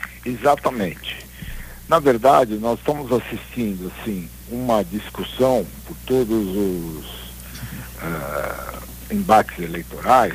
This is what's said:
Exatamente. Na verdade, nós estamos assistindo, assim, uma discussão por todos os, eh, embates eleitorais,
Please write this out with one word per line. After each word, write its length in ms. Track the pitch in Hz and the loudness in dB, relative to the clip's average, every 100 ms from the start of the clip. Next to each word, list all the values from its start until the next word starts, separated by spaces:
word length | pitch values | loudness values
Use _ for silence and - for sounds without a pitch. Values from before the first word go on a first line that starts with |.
| - - 123 | -14 -10 -8
Exatamente. 960 | 120 139 147 - 127 92 67 - - - - - - - - - | 0 4 4 2 -2 -4 -4 -10 -12 -14 -14 -10 -10 -12 -14 2
Na 120 | 165 | 4
verdade, 560 | 139 117 131 147 120 107 | 6 6 8 8 6 2
nós 240 | 117 117 | 0 0
estamos 320 | - 147 127 | 0 -2 2
assistindo, 800 | 117 - 117 - 127 110 92 90 - | 0 0 -8 -8 -4 -2 -2 -6 -8
assim, 280 | 113 95 82 - - | -6 -6 -6 -12 -10
uma 320 | 120 127 110 | -4 2 2
discussão 840 | 90 104 - - 92 - 131 123 87 - - | 2 -4 -6 -8 -6 2 4 4 0 -8 -14
por 100 | - | -10
todos 520 | - 131 113 113 95 95 | 0 2 2 2 0 0
os, 500 | 98 90 82 78 - - - - - - - - - - | 0 -2 -4 -8 -12 -14 -14 -16 -14 -12 -10 -10 -12 -10
eh, 1120 | 85 80 71 73 - - - - - - - | -8 -6 -6 -4 -4 -6 -10 -12 -12 -14 -4
embates 460 | 208 190 214 - - | -2 6 6 6 -2
eleitorais, 720 | 85 85 85 92 95 127 101 | -6 -6 -8 -4 4 6 6